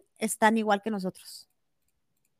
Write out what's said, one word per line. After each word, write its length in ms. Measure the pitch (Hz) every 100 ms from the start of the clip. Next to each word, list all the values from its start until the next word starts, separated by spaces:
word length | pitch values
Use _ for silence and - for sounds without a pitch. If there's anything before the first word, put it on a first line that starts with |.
| - -
están 400 | 214 - 220 226
igual 240 | 214 202
que 80 | 208
nosotros. 580 | 214 185 - - - - _ _ _ _ _ _ _ _ _